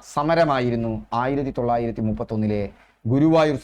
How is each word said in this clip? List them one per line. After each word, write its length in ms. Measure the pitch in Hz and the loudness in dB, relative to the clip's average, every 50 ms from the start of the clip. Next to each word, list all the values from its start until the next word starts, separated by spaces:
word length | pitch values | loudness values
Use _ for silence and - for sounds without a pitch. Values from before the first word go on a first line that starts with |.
| _ - - | _ -6 -4
സമരമായിരുന്നു 800 | 147 147 156 165 165 165 151 139 131 123 123 120 117 117 113 110 110 110 _ - 117 | -2 0 2 2 4 4 2 2 0 0 0 -2 -2 -2 -4 -6 -6 -8 _ -4 -2
ആയിരത്തി 320 | 123 135 143 139 139 135 - - | -2 0 -2 -2 -4 -4 -4 -4
തൊള്ളായിരത്തി 460 | 120 120 120 120 120 117 107 - 110 107 | -2 0 0 0 -2 -4 -4 -2 -4 -4
മുപ്പത്തൊന്നിലെ 540 | 107 110 117 - 113 107 107 107 107 104 101 98 - _ _ _ _ _ _ 113 | -2 -4 -6 -6 -4 -2 0 0 0 -2 -4 -6 -10 _ _ _ _ _ _ 0
ഗുരുവായൂർ 480 | 127 139 151 160 160 160 156 156 143 123 | 2 4 4 4 6 4 4 2 0 -2